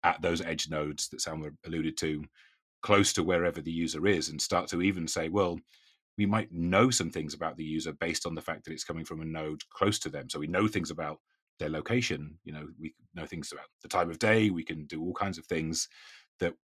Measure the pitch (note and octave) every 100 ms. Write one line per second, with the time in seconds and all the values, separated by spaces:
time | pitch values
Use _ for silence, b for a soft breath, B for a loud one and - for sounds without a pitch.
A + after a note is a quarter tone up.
0 | F2+ F2 F2 E2+ E2+ E2 - D#2 D2+ D2
1 | - - - D#2+ D2+ D2 F2 E2 D#2+ D#2
2 | D#2+ D2+ D2 b b b _ _ - G2+
3 | G2+ - E2+ F2+ F2 E2 D#2 E2 E2 D#2
4 | F#2 F2+ D#2 D2+ - F2 - F2 F#2+ F#2
5 | E2 - D#2+ G2 F2+ E2+ _ b b b
6 | _ - G#2 G#2+ A2 E2+ E2+ F#2+ B2+ B2
7 | E2+ E2+ D#2 C#2+ E2 D#2+ D#2 D#2 D#2+ D2+
8 | E2+ D#2+ E2+ D#2+ - D#2 - D#2 - E2
9 | D#2 D#2+ D#2+ D#2+ D#2 D#2 - - G2+ G#2
10 | - C#2+ C2 D#2 D2+ F2+ G#2+ G#2 D#2 D#2+
11 | D#2 D2+ _ _ _ _ D#2 D#2 D2+ A#2+
12 | A2+ D2+ D2+ D#2 - D2+ D2 C2 D#2 _
13 | _ E2+ D#2+ F2 C#2+ D2 - _ E2+ F#2+
14 | E2+ E2 A2+ A2+ G#2+ F2 D#2+ D#2 D2 D#2+
15 | E2+ F2 G2+ E2+ - E2 D#2+ D#2+ - B
16 | B B B _ E2+ -